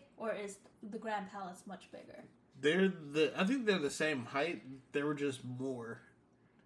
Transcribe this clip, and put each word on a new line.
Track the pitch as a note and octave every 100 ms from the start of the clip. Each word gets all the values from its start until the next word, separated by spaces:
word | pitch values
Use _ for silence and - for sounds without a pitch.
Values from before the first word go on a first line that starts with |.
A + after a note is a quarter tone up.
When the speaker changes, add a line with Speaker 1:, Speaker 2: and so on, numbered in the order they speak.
| - -
Speaker 1:
Or | A3
is | G3+ G3+ - - _ G#3
the | A3
Grand | A3 G#3 F#3+
Palace | G3 F3+ F#3 G3+
much | F3+ -
bigger? | - - - - _ _ C3
Speaker 2:
They're | D3 F#3 F#3+
the, | E3+ C#3+ D3+ - D3
I | G3
think | C4+ G#3+
they're | F3+
the | C#3
same | - D#3 C3+ A#2
height. | C#3 E3 G#2 B2+ C3+ -
They | D3
were | D3
just | C#3+ C#3+ B2+ B2+
more. | B2 C3+ A#2+ A2+ A#2 - _ _ _ _ _